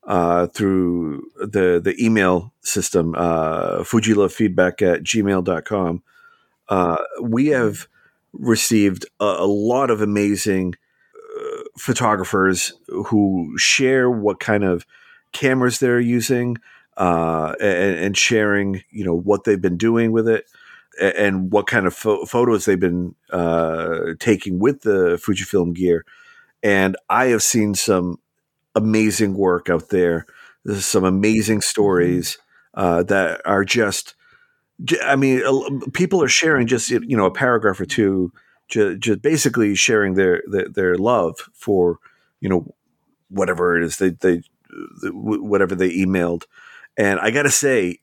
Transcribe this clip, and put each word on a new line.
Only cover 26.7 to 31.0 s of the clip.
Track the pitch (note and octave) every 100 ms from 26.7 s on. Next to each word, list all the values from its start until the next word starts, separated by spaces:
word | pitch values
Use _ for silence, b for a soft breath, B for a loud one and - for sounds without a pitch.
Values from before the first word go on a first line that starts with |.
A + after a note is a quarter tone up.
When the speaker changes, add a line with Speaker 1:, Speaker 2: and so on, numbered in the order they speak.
| G2 F#2+ F#2+ _
Speaker 1:
I | A2+ C3
have | A#2
seen | - A#2+ G#2
some | F#2+ - F#2+ F2 E2+ _ _ _ _ _
amazing | A2 A2 A2 G#2+ G2+ G#2
work | F#2+ F#2+ F2 -
out | E2+ -
there. | F#2+ F2 E2 - B B B
There's | - G2+ -
some | -